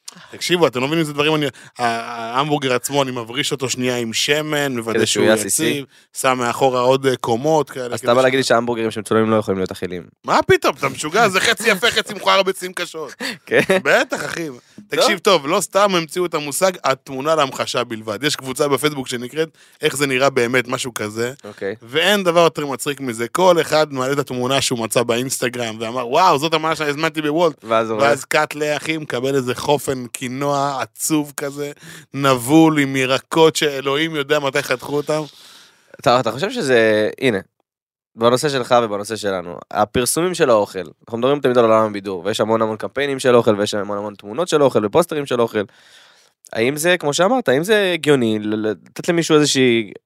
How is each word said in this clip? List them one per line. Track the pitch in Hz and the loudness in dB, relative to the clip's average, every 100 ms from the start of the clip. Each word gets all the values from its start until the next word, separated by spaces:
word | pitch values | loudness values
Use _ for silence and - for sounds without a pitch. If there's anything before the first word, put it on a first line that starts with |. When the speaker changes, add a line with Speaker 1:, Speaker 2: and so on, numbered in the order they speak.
| - - - | -20 -20 -20
Speaker 1:
תקשיבו, | - - 175 143 | -10 -2 2 2
אתם | 123 | 2
לא | 139 | -2
מבינים | 165 | -2
איזה | 151 | -2
דברים | 143 147 | -2 0
אני, | 156 143 | 0 -2
ה-, | - - - | -6 -18 -4
ההמבורגר | 120 113 113 117 113 127 147 147 131 | -2 -2 -6 -10 -6 -2 0 -2 0
עצמו, | 120 - 143 | -2 -2 -2
אני | 135 | -2
מבריש | 123 113 131 143 | -4 -8 -6 -4
אותו | 139 123 | -4 -4
שנייה | 127 123 123 | -2 -2 -2
עם | 113 | -4
שמן, | 107 - 151 151 147 143 120 | -2 0 0 0 -2 -2 -4
מוודא | 113 110 | -2 0
Speaker 2:
כדי | 113 | 0
שהוא | |
Speaker 1:
שהוא | 104 | 2
Speaker 2:
יהיה | 104 | 2
עסיסי. | 107 98 - | 2 0 -2
Speaker 1:
יציב, | 113 143 131 _ _ - | -2 -2 -8 _ _ -4
שם | 135 127 | 0 0
מאחורה | 120 - 135 127 | -2 0 0 2
עוד, | 123 135 131 | 2 2 2
אה, | 123 | -2
קומות | - 117 147 160 135 | -2 -2 0 0 -2
כאלה, | 135 123 | -8 -8
Speaker 2:
אז | 113 | -4
Speaker 1:
כדי | 123 | 2
Speaker 2:
אתה | |
בא | 123 | 4
Speaker 1:
ש- | |
Speaker 2:
להגיד | 131 131 | 4 2
לי | |
שההמבורגרים | 127 117 120 113 110 | 2 2 2 -2 -2
שמצולמים | 107 - 110 110 | -4 0 2 4
לא | 107 | 2
יכולים | 104 95 | 2 -2
להיות | 92 | -2
אכילים. | - 90 90 - _ | -6 -8 -8 -12 _
Speaker 1:
מה | 131 214 - | 0 0 4
פתאום? | 370 233 - | 2 2 -2
אתה | 135 | -6
משוגע? | 131 151 196 220 | -4 -2 2 2
זה | 185 | 2
חצי | 233 220 226 | 0 2 2
יפה, | 190 220 | 2 2
חצי | 220 208 | 0 -4
מכוער | 202 196 190 | -4 2 2
בביצים | 185 190 185 | 2 -2 -8
קשות. | 180 170 160 135 - 262 | -8 -8 -10 -14 -10 -10
Speaker 2:
<laughs> | 196 - | -10 0
כן? | 120 - 190 | 0 2 0
Speaker 1:
בטח, | 139 214 285 - | 2 2 0 -6
אחי. | 147 - 160 120 _ - 104 | -8 -8 -8 -12 _ -20 -6
תקשיב | 147 226 196 | 0 0 2
Speaker 2:
טוב. | 214 170 | 2 2
Speaker 1:
טוב, | 139 | 2
לא | 185 | -2
סתם | - 196 202 | 0 2 2
המציאו | 175 165 180 175 | 2 -2 -4 -4
את | |
המושג | 156 147 135 190 185 | -4 -6 0 0 0
"התמונה | 139 131 - 131 147 | -2 -2 -6 -6 0
להמחשה | 160 135 123 113 131 | 2 0 -2 -4 -4
בלבד". | 120 110 110 101 | -4 -8 -8 -4
יש | 147 - | -2 -4
קבוצה | 131 127 147 | -6 -2 0
בפייסבוק | 131 151 139 127 | 2 0 -4 -8
שנקראת | 123 123 147 160 _ _ - | -8 -8 -6 -6 _ _ -4
"איך | 151 131 | -4 0
זה | 143 | -2
נראה | 127 135 | 2 2
באמת", | 127 120 127 120 | 2 0 0 -2
משהו | 131 131 | -6 -6
כזה. | 110 107 110 120 143 | -6 -8 -6 -6 -8
Speaker 2:
אוקיי. | 104 - 98 113 | -18 -10 -10 -10
Speaker 1:
ואין | 117 151 180 208 | -6 -2 2 2
דבר | 180 170 | 2 4
יותר | 165 - 147 | 2 2 -6
מצחיק | 127 151 135 | -6 -6 -6
מזה. | 131 113 117 | -6 -6 -4
כל | - 185 170 | 2 4 4
אחד | 143 156 151 | 2 0 0
מעלה | 135 127 | -2 -2
את | 143 | -2
התמונה | 135 127 123 135 | -4 -4 0 0
שהוא | - 120 | 0 -4
מצא | 110 131 | -2 -2
באינסטגרם, | 117 117 131 - 123 123 117 110 | 0 -2 -2 -4 -4 -4 -8 -8
ואמר, | 113 127 120 | -8 -6 -2
"וואו, | 151 185 143 | 4 4 4
זאת | 156 | 0
המנה | 160 160 156 | -2 -2 -2
שהזמנתי | 151 143 160 156 | -2 -2 -2 -2
בוולט". | 151 156 165 - | -2 0 0 -2
Speaker 2:
ואז | 110 113 113 | 0 0 0
הוא | 110 | 0
אומר, | 143 | 0
Speaker 1:
ואז | 139 | 0
קאט | - 156 151 | 0 0 0
לאחי | 147 151 143 - 160 | -4 -4 -4 -4 -8
מקבל | 147 123 131 | -6 -4 0
איזה | 139 127 | -2 -2
חופן | 117 - 143 - 131 120 | -4 0 0 0 -6 -8
קינוע | - 127 131 143 143 143 139 | -8 -8 -4 -2 -2 -2 -4
עצוב | 113 - - 151 147 139 | -8 -8 -2 -2 -2 -6
כזה, | 143 143 143 - - 160 147 | -8 -8 -12 -12 -20 -20 -12
נבול | 135 139 127 117 160 160 151 | 0 2 2 6 8 8 6
עם | 135 135 | 0 0
ירקות | 127 131 - 165 160 - | 0 -2 0 4 4 4
שאלוהים | 151 135 135 147 165 156 | -2 -2 -2 -2 -2 -4
יודע | 139 151 | 0 0
מתי | 139 143 | 0 -2
חתכו | 135 127 - 147 | -2 -6 -4 -4
אותם. | 143 151 147 - - - - _ _ - | -2 -4 -4 -14 -20 -20 -20 _ _ -2
Speaker 2:
אתה, | 135 127 | 2 2
אתה | 117 | 2
חושב | 123 196 | -4 -4
שזה, | 247 143 120 110 107 104 - | -4 2 4 6 4 0 0
הנה, | 131 98 - _ _ _ _ _ _ 113 | -2 -2 -6 _ _ _ _ _ _ 0
בנושא | 117 123 151 | 2 2 0
שלך | 135 117 123 | -2 2 2
ובנושא | 113 101 107 107 | 2 -4 -6 -4
שלנו, | 101 95 87 71 - | -4 -4 -6 -14 -8
הפרסומים | - 104 127 123 160 180 | -2 0 0 -2 -2 -2
של | 170 139 | 0 4
האוכל, | 110 101 92 | 4 2 -6
אנחנו | 80 _ - 117 | -12 _ -10 -2
מדברים | 127 147 | 0 2
תמיד | 135 123 | 2 4
על | |
עולם | 113 110 | 6 4
הבידור, | 110 101 98 90 | 2 -2 -8 -6
ויש | 95 110 | -4 -2
המון | 110 113 | 0 2
המון | 110 110 | 0 -4
קמפיינים | 98 135 143 131 | -8 -4 -4 0
של | 127 120 | 4 4
אוכל, | 117 101 | 4 2
ויש | 104 | 0
המון | 107 101 101 | -2 -6 -6
המון | 104 | -8
תמונות | 104 104 123 180 | -12 -10 -6 0
של | 156 | 2
אוכל, | 135 117 104 | 4 2 2
ופוסטרים | 147 175 156 139 | 0 0 -4 -4
של | 123 | -2
אוכל. | 113 110 98 _ _ - _ _ _ _ - | 0 0 -4 _ _ -20 _ _ _ _ -10
האם | - 123 147 | -2 -2 0
זה, | 170 180 | 0 0
כמו | 151 | 0
שאמרת, | 143 190 262 - | 2 2 2 2
האם | 131 | 0
זה | 180 208 190 | 2 0 0
הגיוני | 165 143 139 113 107 | 0 2 4 4 0
ל-, | 107 | -2
ל-, | 107 107 | -2 -2
לתת | 95 - - - | -4 -10 -8 -2
למישהו | 170 160 151 | 0 4 4
איזושהי | 143 135 127 117 101 - | 4 4 4 2 -2 -14